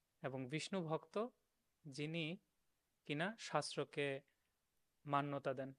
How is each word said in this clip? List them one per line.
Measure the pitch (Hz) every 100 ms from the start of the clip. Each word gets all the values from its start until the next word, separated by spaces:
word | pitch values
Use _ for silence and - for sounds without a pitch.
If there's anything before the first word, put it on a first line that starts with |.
| _ _
এবং | 143 131 127
বিষ্ণু | 151 - 196
ভক্ত | 160 156 - 202 247 - _ _ _ _ 147
যিনি | 135 151 165 156 190 _ _ _ _ _ _ -
কিনা | 147 185 233
শাস্ত্রকে | - 151 - - 131 151 143 139 - _ _ _ _ _ _ _ 147
মান্যতা | 143 143 139 139
দেন | 131 135